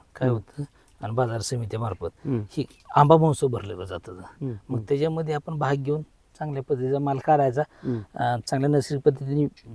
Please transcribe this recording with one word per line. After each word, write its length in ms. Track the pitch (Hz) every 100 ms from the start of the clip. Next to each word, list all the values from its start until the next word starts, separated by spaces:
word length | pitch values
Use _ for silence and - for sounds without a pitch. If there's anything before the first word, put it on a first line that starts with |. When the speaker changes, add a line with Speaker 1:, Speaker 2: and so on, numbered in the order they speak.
| _ -
Speaker 1:
काय 120 | 131
Speaker 2:
हं. 60 |
Speaker 1:
होतं 280 | 117 110 - 143 _ _ _
आणि 100 | 107
बाजार 280 | 110 123 113
समितीमार्फत 840 | 107 123 113 110 113 92 85 - 151
Speaker 2:
हं. 140 | 123 104
Speaker 1:
ही 140 | - - - - -
आंबा 200 | 147 160
महोत्सव 300 | 160 143 139
भरलेला 380 | 117 95 90
जातो. 280 | 92 90 -
Speaker 2:
हं, 400 | 90 90 - 135 107 -
Speaker 1:
मग 100 | 135
Speaker 2:
हं. 60 | 107
Speaker 1:
त्याच्यामध्ये 460 | 143 156 160 160
आपण 240 | 151 - 156
भाग 160 | 143
घेऊन 280 | 143 135 151 147 _ _ _
चांगल्या 240 | 156 139
पद्धतीचा 360 | 127 135 131 139
माल 200 | 143 135
काढायचा, 440 | - 151 139 123 151 -
Speaker 2:
हं. 140 | - 120 101
Speaker 1:
अ, 220 | - 120 120 -
चांगल्या 240 | 139 139
नैसर्गिक 340 | 147 127 143
पद्धतीने 720 | 151 139 135 143 143 - -